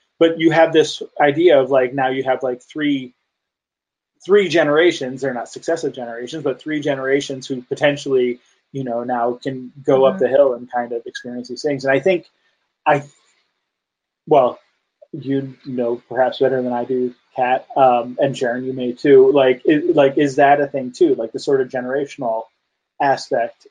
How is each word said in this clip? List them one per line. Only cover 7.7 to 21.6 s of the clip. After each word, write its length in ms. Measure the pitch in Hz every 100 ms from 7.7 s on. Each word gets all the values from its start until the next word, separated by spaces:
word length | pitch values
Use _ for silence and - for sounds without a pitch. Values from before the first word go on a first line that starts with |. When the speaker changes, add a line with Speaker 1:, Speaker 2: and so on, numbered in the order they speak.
| 135 147 143 143 131 123 123 _ _ _
Speaker 1:
you 100 | 135
know, 200 | 127 117
now 300 | 120 123 120
can 380 | 123 139 131 127 139
go 200 | 147 135
up 100 | 135 98
Speaker 2:
Mm-hmm. 80 |
Speaker 1:
the 40 | 123
hill 260 | 135 135
and 160 | 120 123
kind 220 | 123 120
of 140 | 117 123
experience 420 | - 123 123 120
these 140 | 120
things. 220 | 151 139
And 80 | 135
I 60 | 135
think, 260 | 190 175 - _ _ _ _ _ 151
I, 180 | 147 143 _ _ _ _ _ _ _ _ _ _ _ -
well, 320 | 151 123 - _ _ _ _ _
you 440 | 151 131 139 135 127
know 380 | 139 123 120 120 -
perhaps 300 | 117 127 -
better 220 | 135 131
than 100 | 123
I 120 | 120
do, 300 | 120 127 123 - _ 135
Kat, 300 | 123 131 - 143
um, 420 | 131 120 123 123
and 160 | 139 127
Sharon, 280 | 123 123
you 80 | 131
may 200 | 131 123
too. 380 | 120 147 135 135
Like, 300 | 139 131 127 -
is, 280 | 151 175
like, 240 | 156 139 143
is 180 | 143 131
that 240 | 143 147
a 60 | 143
thing 260 | 139 123
too? 220 | - 170
Like, 180 | 120 113
the 60 | -
sort 220 | - 135